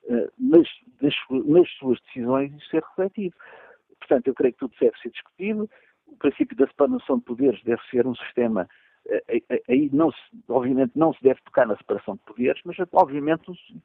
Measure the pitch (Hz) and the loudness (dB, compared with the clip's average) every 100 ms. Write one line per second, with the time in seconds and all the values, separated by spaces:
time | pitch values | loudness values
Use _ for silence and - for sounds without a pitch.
0 | - 240 - _ 254 320 - - _ _ | -2 -4 -4 _ 4 4 4 -6 _ _
1 | 143 - - 131 143 165 170 - 135 117 | -2 -2 -4 -4 4 4 4 -2 -2 -2
2 | _ - 120 135 139 147 - 160 - - | _ -8 -2 0 -2 -10 -4 -4 -4 -6
3 | 190 - 185 _ - - - _ _ _ | -6 -4 -8 _ -20 -20 -20 _ _ _
4 | - 139 131 120 131 - 131 _ 123 - | 0 0 0 0 0 0 -12 _ 0 0
5 | 120 - - _ 196 214 214 _ _ _ | -16 -16 -20 _ -6 -4 -6 _ _ _
6 | _ - 143 - 285 226 135 - 139 127 | _ -4 -4 -2 -6 0 0 2 0 0
7 | - 127 123 117 135 101 113 117 - 127 | -2 -4 -4 0 0 0 -4 -4 -2 -2
8 | 123 120 - - 120 107 87 _ _ _ | -2 -4 -6 -2 0 -2 -4 _ _ _
9 | - 104 - 117 _ 123 - 131 147 135 | -4 -4 -2 -6 _ -6 0 0 2 0
10 | 165 - - - - 120 123 131 127 143 | 0 -2 -20 -20 -4 -2 0 0 0 2
11 | 160 - 131 127 - - 117 101 - 104 | 0 2 0 0 -2 0 0 -2 -4 -6
12 | - 101 - 113 127 - 175 170 180 202 | -6 -12 -14 -4 -2 -2 -8 -10 -2 2
13 | 160 147 143 165 - 180 - 160 | 2 0 -2 -4 -6 -18 -18 -20